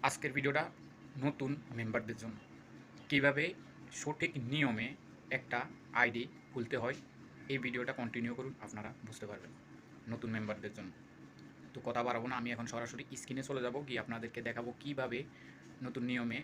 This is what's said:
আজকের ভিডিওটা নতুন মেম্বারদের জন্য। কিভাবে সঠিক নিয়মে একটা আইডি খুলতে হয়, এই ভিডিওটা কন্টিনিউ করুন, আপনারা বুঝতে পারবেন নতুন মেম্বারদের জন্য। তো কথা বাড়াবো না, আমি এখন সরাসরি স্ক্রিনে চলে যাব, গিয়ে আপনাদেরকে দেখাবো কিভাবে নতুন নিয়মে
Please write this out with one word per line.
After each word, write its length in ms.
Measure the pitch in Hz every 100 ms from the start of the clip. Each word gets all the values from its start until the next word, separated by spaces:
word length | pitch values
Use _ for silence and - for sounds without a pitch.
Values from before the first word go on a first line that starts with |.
| 135
আজকের 240 | - 151 135
ভিডিওটা 260 | 135 143 165 - - - - 135 135
নতুন 260 | 143 135 143 - 117
মেম্বারদের 400 | 113 110 110 113
জন্য। 160 | 113 107 - - - - - - -
কিভাবে 340 | 143 139 139 165 - - - - -
সঠিক 300 | - 151 170 139 120
নিয়মে 360 | 147 139 110 117 143 - - - 131
একটা 220 | - 120 131 - - 117
আইডি 220 | 120 117 131 - -
খুলতে 240 | 131 117 131
হয়, 140 | 117 143 - - - - -
এই 60 | 135 127
ভিডিওটা 280 | 123 120 131
কন্টিনিউ 340 | 120 120 117 120
করুন, 140 | 131 - 107
আপনারা 240 | 107 107 - 107
বুঝতে 180 | - 104
পারবেন 220 | 104 - - - - - - -
নতুন 180 | 113 117 110
মেম্বারদের 380 | 107 107 104 -
জন্য। 140 | 92 - - - - - - - -
তো 40 | - -
কথা 140 | 123 120
বাড়াবো 180 | 120 120
না, 40 | 127
আমি 80 | 120 113
এখন 100 | 117
সরাসরি 300 | 117 117 120 - 131
স্ক্রিনে 220 | - 131 135
চলে 120 | 135 123
যাব, 100 | 127 143
গিয়ে 120 | 123
আপনাদেরকে 360 | 110 117 113 117 117
দেখাবো 220 | 117 120 123
কিভাবে 380 | 143 139 131 127 139 - - - - - 127
নতুন 180 | 120 123
নিয়মে 300 | 123 117 113